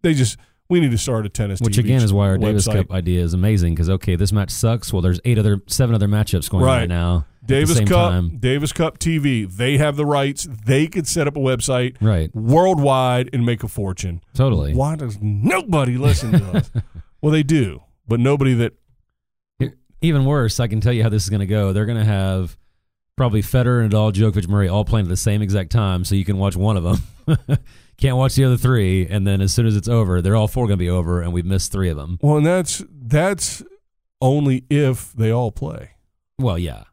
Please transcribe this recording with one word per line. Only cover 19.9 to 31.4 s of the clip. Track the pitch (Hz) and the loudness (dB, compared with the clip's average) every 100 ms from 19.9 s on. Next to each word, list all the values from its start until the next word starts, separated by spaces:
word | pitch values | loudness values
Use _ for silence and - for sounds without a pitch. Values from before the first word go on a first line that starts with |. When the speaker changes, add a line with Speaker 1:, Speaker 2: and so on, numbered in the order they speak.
| - | -2
Speaker 2:
even | - 143 135 | 0 2 2
worse, | 147 113 - | 2 0 0
I | 113 | -2
can | 107 | 0
tell | 120 | 0
you | 123 | 2
how | 110 | 0
this | 104 | 0
is | 92 | -2
gonna | 104 95 | -2 0
go. | 107 98 | 0 0
They're | 95 107 | 0 -2
gonna | 117 | 0
have | 107 101 95 95 90 - _ _ _ _ _ - | 0 0 0 -2 -6 -10 _ _ _ _ _ -2
probably | 123 107 | 0 0
Federer, | 107 127 120 123 110 | 0 0 2 2 2
Nadal, | 107 107 | 2 2
Djokovic, | 98 110 101 87 | 2 2 2 0
Murray | 101 95 | 0 2
all | 98 104 | 0 0
playing | 113 90 | 0 0
at | |
the | 90 | -2
same | 113 104 | 0 0
exact | 104 101 85 | 0 -2 0
time, | 120 101 90 87 | 0 0 -2 0
so | 98 | -2
you | 95 | 0
can | 98 | 0
watch | 98 90 | -2 0
one | 104 101 | 0 0
of | 85 - - - - | 0 -2 -4 -10 -2
them. | 156 - 135 - - | -2 0 -4 -4 -20
<laughs> | _ _ | _ _
Can't | 139 127 | 0 2
watch | 135 | 0
the | 131 131 | 2 2
other | 120 | 2
three, | 123 123 95 95 90 | 2 2 2 0 0
and | 101 98 | -2 0
then | 98 | 0
as | 95 | 0
soon | 110 113 | 0 0
as | 104 | 0
it's | 113 | 0
over, | 117 98 90 | 0 2 0
they're | 87 110 | 2 2
all | 107 | 0
four | 123 117 | -2 -2
gonna | 98 | 0
be | 87 | 0
over, | 90 82 87 | 0 0 -2
and | 85 | -2
we've | 87 | -4